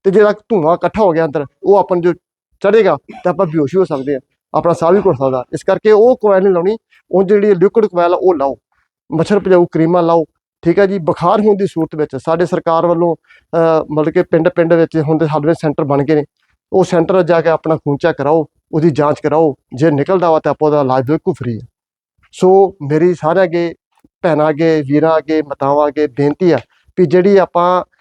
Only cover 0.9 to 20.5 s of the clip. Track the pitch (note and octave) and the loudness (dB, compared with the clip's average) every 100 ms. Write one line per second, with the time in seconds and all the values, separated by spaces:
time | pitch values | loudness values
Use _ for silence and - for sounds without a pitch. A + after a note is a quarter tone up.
0.9 | G#3 G3+ D#3+ E3 D3+ C3+ _ F3 G3 F3 | 0 0 0 -2 -4 -8 _ 2 2 2
1.9 | F3+ E3+ E3+ _ _ _ - G3+ A3 G3 | 0 -2 -4 _ _ _ -6 0 2 2
2.9 | C#3+ - - F3+ E3 F3+ D#3+ C#3 F#3 F3+ | -2 -6 -8 -6 -2 -2 -2 -2 -2 -2
3.9 | C#3+ C3+ C3+ _ _ - D3+ E3 E3 E3 | -4 -6 -8 _ _ -8 -4 -2 0 0
4.9 | G3+ F#3+ C3 C3+ B2+ B2 D#3+ - F#3+ G#3+ | 2 0 0 -2 -2 -6 -8 -4 -2 2
5.9 | G#3+ A#3+ B3+ G#3 F#3+ G3 F3 F3+ A3+ _ | 4 4 2 2 2 2 0 -2 -4 _
6.9 | _ - F#3 F#3+ G#3 G#3 F#3 G3 A#3 G#3+ | _ -4 -2 2 2 2 2 2 2 0
7.9 | F3 F3 F3+ F#3 D#3+ C#3 B2 _ _ _ | 0 0 2 0 0 -2 -6 _ _ _
8.9 | _ - D#3+ D#3 G3+ F#3+ F3+ F3 D#3+ E3 | _ -8 -4 0 -2 2 2 2 0 0
9.9 | F3+ E3+ E3+ D#3 _ _ _ E3+ E3+ G3 | 0 2 0 -2 _ _ _ -2 0 0
10.9 | G3 D#3 - F3 G#3+ G#3+ G3 G3 E3 D#3 | 0 -4 -2 0 0 0 0 -2 -4 -6
11.9 | D#3 D3 C3 E3 E3 E3 E3 E3 E3 E3+ | -4 -6 -6 -4 -2 -2 -2 -2 0 0
12.9 | E3 E3+ D#3+ _ _ - E3+ E3 D#3+ - | 0 -2 -4 _ _ -6 -2 0 0 -2
13.9 | D3+ D#3 F3+ F3 E3 E3+ F3 E3 E3+ D#3+ | -2 -2 -2 0 0 0 0 0 2 0
14.9 | D#3+ D3 D#3 D#3+ D3+ D3 E3 D#3 D3 C#3+ | -2 -2 -2 0 -2 -2 -2 -4 -4 -2
15.9 | C#3+ C#3 D3+ - _ _ _ - F#3+ F3 | -2 0 0 -2 _ _ _ -4 -2 0
16.9 | F3 E3 F#3 E3 E3+ D#3+ D#3 D#3+ D#3 D3 | 0 0 0 2 0 2 -2 -2 -4 -2
17.9 | C#3 E3 D#3 C#3 E3 D3 _ - D#3+ E3 | -2 -2 -2 0 0 -2 _ -6 -2 0
18.9 | C3 D3 C#3+ D3+ D3+ D#3+ C3 - B2+ D#3+ | 0 -2 0 -2 0 0 -2 -12 -2 0
19.9 | C#3+ C#3+ F#3+ F3 D#3 D#3 | 0 0 0 2 0 0